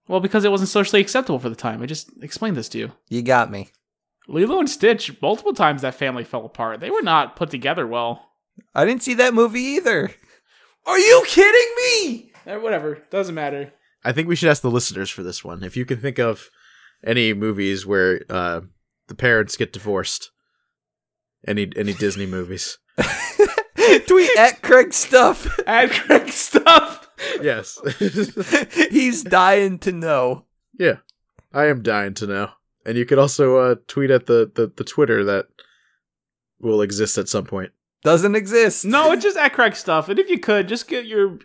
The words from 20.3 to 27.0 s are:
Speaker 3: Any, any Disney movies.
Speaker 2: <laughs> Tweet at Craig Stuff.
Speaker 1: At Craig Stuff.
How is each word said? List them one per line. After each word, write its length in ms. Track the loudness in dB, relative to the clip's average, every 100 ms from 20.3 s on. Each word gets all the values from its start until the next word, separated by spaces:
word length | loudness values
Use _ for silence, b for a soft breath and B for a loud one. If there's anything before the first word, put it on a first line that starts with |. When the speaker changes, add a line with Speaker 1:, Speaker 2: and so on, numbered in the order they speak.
| _ _ _ _ _ _ _ _ _ _ _ -6
Speaker 3:
Any, 240 | -6 -4 -6
any 160 | -6
Disney 320 | -2 -4 -4 -8
movies. 520 | -8 -10 -10 -12 -14 _ -6
Speaker 2:
<laughs> 1120 | -4 -4 -6 0 0 0 -6 2 6 6 6
Tweet 220 | 4 6 6
at 240 | 4 4
Craig 320 | 6 6 6
Stuff. 680 | 0 4 6 6 2 -6 -6 -2
Speaker 1:
At 240 | 0 2
Craig 380 | 0 2 2 2
Stuff. 800 | -8 0 4 6 6 4 -12